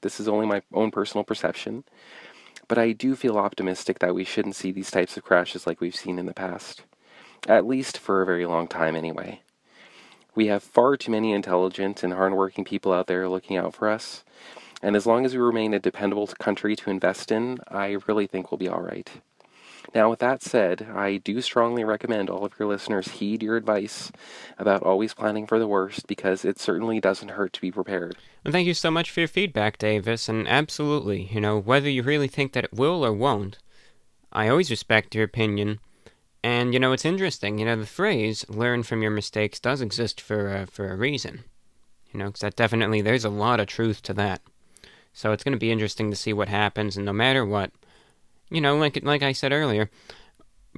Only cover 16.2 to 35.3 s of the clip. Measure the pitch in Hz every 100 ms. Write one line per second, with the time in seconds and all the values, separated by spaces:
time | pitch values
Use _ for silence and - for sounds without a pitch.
16.2 | 104 - - 101 107 107 - 95 90 95
17.2 | - 110 120 127 - 98 98 101 - 107
18.2 | 101 95 90 - 92 85 87 82 - -
19.2 | _ _ _ - - - - 117 110 117
20.2 | 123 131 - 123 92 92 110 101 98 98
21.2 | - 110 123 120 117 120 110 107 120 110
22.2 | 95 92 101 - 104 101 - 101 92 -
23.2 | 101 110 107 113 110 104 104 - - -
24.2 | - - - - 104 98 - 95 110 -
25.2 | 107 107 107 113 110 101 98 - - 98
26.2 | 98 92 92 98 - 90 113 110 95 95
27.2 | 101 101 95 - 92 92 92 92 85 90
28.2 | - - - 175 175 165 165 165 170 -
29.2 | 165 - 196 117 107 - 107 107 98 113
30.2 | - 110 - 131 151 - 147 147 101 98
31.2 | 92 107 104 107 101 135 143 131 120 151
32.2 | 139 - 135 127 - 101 143 175 127 104
33.2 | 135 107 98 - - - - _ _ _
34.2 | - - 110 147 165 113 - 110 - 107
35.2 | 107